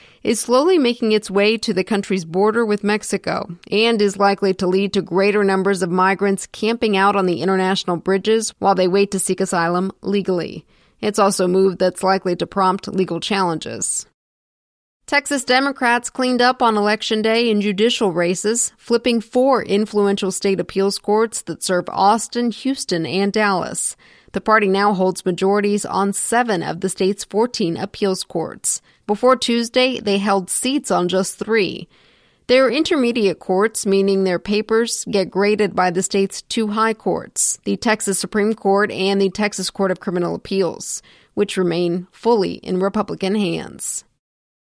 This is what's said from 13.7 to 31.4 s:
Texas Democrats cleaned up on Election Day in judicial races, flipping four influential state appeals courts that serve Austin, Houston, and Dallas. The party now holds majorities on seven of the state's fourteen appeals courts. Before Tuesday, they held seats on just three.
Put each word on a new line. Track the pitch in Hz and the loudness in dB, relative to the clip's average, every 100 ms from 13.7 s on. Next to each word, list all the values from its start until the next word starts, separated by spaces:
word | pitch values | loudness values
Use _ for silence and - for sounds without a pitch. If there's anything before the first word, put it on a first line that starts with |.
| 113 - - - _ _ _ _ _ _ _ _ _ - | -8 -6 -6 -10 _ _ _ _ _ _ _ _ _ -4
Texas | 285 277 285 | -2 0 -2
Democrats | - 254 277 262 247 240 240 | 2 2 0 0 0 0 -2
cleaned | - 254 247 | -4 0 2
up | 247 254 | 2 4
on | 240 214 | 2 2
Election | 208 214 - 220 | 2 0 -2 -2
Day | 220 226 240 | 0 2 2
in | 208 | 2
judicial | 208 190 226 233 202 | 0 2 2 2 0
races, | 165 175 185 208 233 - - | 0 0 0 -2 -2 -4 -6
flipping | - 233 247 233 | -2 0 2 0
four | - 254 262 247 | 0 2 4 2
influential | - 202 214 208 202 202 190 | 2 0 0 2 2 2 -2
state | - 202 185 | -2 -2 -2
appeals | 175 190 196 - | -2 -2 0 -2
courts | - 208 226 - | 0 0 0 -4
that | - 165 | -10 -8
serve | - 180 175 | -2 -2 -2
Austin, | - 196 220 - 240 240 | 2 4 2 0 -4 -4
Houston, | - 262 269 - 175 | -2 -4 -4 -2 -4
and | 156 175 202 | -2 -2 0
Dallas. | 208 208 185 - 156 - - - - _ | 0 0 0 -4 -6 -8 -10 -20 -20 _
The | 190 | -4
party | 202 220 202 | 2 4 4
now | 190 208 | 2 2
holds | 190 185 185 190 | 2 0 0 -4
majorities | 175 190 208 202 202 | 0 0 2 0 -2
on | - 185 196 | -2 -2 -2
seven | 202 - 226 247 185 | -2 -2 0 0 -2
of | 151 170 | -4 -4
the | 190 | -6
state's | - 190 202 | 0 -2 -2
fourteen | - 202 240 - 175 165 | -4 -2 -2 0 -2 -4
appeals | 190 - 202 185 | -8 -4 -2 -2
courts. | - 170 156 - - - _ _ - | -6 -6 -6 -6 -6 -6 _ _ -6
Before | 208 247 254 | 2 4 4
Tuesday, | - 233 233 254 254 247 | 2 -2 0 0 0 0
they | 208 196 | -2 0
held | 202 196 180 | 2 0 0
seats | - 254 285 - | -2 -2 -2 0
on | 180 175 | 0 0
just | 185 190 | 0 -2
three. | - | -4